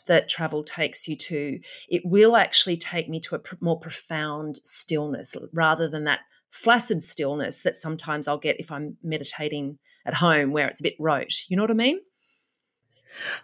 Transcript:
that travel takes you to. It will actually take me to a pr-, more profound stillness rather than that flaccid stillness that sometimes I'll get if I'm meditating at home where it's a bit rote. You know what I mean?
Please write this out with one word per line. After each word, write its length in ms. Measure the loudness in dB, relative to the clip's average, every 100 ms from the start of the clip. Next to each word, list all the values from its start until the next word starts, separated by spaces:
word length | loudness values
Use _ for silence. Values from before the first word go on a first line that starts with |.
| 2
that 200 | 2 4
travel 360 | -4 -4 -4
takes 420 | -6 -4 -2 0 -2
you 80 | -4
to. 420 | -6 -4 -4 -8 -12 -20 -4
It 140 | -4
will 300 | 2 6 8
actually 420 | 8 6 4 2 -2
take 320 | -4 -6 -6
me 120 | -8
to 160 | -6 -8
a 20 |
pr-, 160 | -10 -4
more 180 | -2 -2
profound 800 | -4 -12 -8 -6 -6 -6 -8 -6
stillness 720 | -4 -4 -2 -2 -2 -4 -4 -4 -6
rather 360 | 0 2 2 0
than 140 | -2
that 200 | 0 -2 -4 _ _
flaccid 540 | -2 4 4 4 -2
stillness 580 | -2 -2 -2 -2 -2 -2
that 140 | -2 -2
sometimes 500 | -6 -6 -6 -4 -2
I'll 100 | -2
get 220 | -2 -4
if 140 | -6
I'm 240 | -10 -10 -10
meditating 760 | -6 -4 -4 -4 -6 -4 -8 -10 _ _
at 100 | -6
home 360 | 2 6 6 4
where 160 | 2 -2
it's 140 | -2
a 20 |
bit 140 | -4 -2
rote. 460 | 0 0 0 -2 0
You 80 | 0
know 60 |
what 80 | 2
I 40 |
mean? 260 | 4 4 2 -6 _ _ _ _ _ _ _ _ _ _ -12 -8 -8